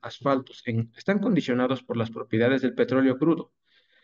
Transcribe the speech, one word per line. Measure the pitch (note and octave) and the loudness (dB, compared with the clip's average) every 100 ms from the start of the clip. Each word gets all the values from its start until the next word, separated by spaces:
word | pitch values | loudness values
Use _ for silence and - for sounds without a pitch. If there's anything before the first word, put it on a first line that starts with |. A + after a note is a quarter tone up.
asfaltos | G#2+ - C#3 C3+ C3 - - | -16 -6 -2 -2 -2 -12 -6
en, | A2+ A#2 - | -4 -4 -6
están | - G3+ | -2 0
condicionados | - F3 B2+ B2 B2+ C3 | 2 0 0 0 0 -2
por | - A#2 | -4 -4
las | A2+ | -4
propiedades | A2+ A2 A2 A#2+ C3+ | -6 -4 0 2 2
del | B2+ | 0
petróleo | A#2 A#2+ C3 C3 B2+ | 0 0 2 2 2
crudo | D#3 E3 - _ _ _ _ _ | 2 0 -2 _ _ _ _ _